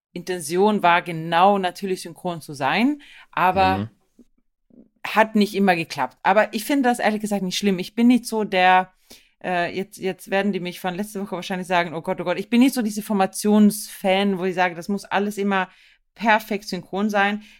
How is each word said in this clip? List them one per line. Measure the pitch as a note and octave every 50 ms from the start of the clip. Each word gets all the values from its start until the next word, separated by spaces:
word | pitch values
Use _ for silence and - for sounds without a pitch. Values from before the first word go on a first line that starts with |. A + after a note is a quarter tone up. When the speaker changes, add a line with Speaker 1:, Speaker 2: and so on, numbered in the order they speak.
| _ _
Speaker 1:
Intention | - F3 - - F#3 F3+ D3 C#3 E3+ F3+ G3+ G#3+ G#3+ F#3+ F3
war, | F3 E3+ F3+
genau | E3+ F3 E3+ D#3+ D#3+ E3+ E3+ E3 F#3 G3+ G3+
natürlich | G3 F#3 F3+ F3 - G3+ F#3+ F#3 -
synchron | - E3+ D#3+ - - F3+ E3+ D#3+
zu | - - D3
sein, | C3+ C#3+ C3+ D#3+ G3 A#3 C#4+ D4 C#4+ - - - - - _
aber | - D3+ F3 F#3 F#3 G3 F#3+ F#3+ F#3+
Speaker 2:
Mhm. | G3 G#2+ A2 _ _ _ _ _ _ _ _ _ _ _ _ _ _ _ _ _ - - _ _ _ -
Speaker 1:
hat | - - G#3 A3 G#3+ G#3+
nicht | G#3 G3+ G#3 G#3
immer | G3 G3 F#3+ F3+
geklappt. | E3 E3 - - D3 B2+ - _ _ -
Aber | E3+ G3 G#3+ G#3 G#3+ -
ich | A3 G#3+
finde | - D4 C#4 B3 B3
das | A#3+ A#3+
ehrlich | - G#3 A3 G#3+
gesagt | G#3+ G#3 G#3 G3 F#3
nicht | F#3 -
schlimm. | - G3+ G3+ F#3+ F3
Ich | F#3 - -
bin | A#3 A#3
nicht | A#3+ B3+ A#3 A#3+
so | - A3 A3 G#3
der, | F3 G3 F#3 F3+ F#3 F#3 F#3 F3+ - _ _ _ _ - - _ _ _ _ -
äh, | F3 F3+ F3 F3 D#3+ -
jetzt, | F#3 G3 G#3 -
jetzt | - - F#3+ F3+ - - -
werden | G3 G3 G3 G#3
die | F3+ F#3
mich | F3 F3+ E3+ -
von | - F#3 F3
letzter | F3 G#3 G#3 - F#3+
Woche | G3+ - F#3+
wahrscheinlich | F3 F3+ - F#3+ F3+ F#3
sagen, | E3+ F#3 F3 F3 F3 D3
oh | E3
Gott, | D#3 F#3+ F#3 -
oh | E3
Gott, | F3+ F3 E3+
ich | G3 -
bin | A#3+ A#3
nicht | B3+ C#4 -
so | B3+
diese | G#3 G#3+ G#3 G#3+
Formationsfan, | - - G#3+ G3 F#3+ G3 - - - G#3 G#3 G#3+ G#3 G3+ G#3 - - - - - - F#3+ F#3 G3 G3+ G3+ F#3+
wo | E3+ F3+
ich | F#3+ E3+
sage, | F#3 F3+ F3+ E3+
das | E3+ E3 -
muss | G3+ G3 -
alles | - - F#3+ G3+ G#3 G#3
immer | G3 G3+ G3+ G3 F#3+ F#3 - _ _ _ _ _ _ _ _ _
perfekt | - G3 A#3 G#3+ G#3 G#3+ - G#3+ G3 -
synchron | - F#3+ F3 E3 - - F#3+ G#3 A3
sein. | G#3 G3+ G3 G3+ G#3 G#3 - - - _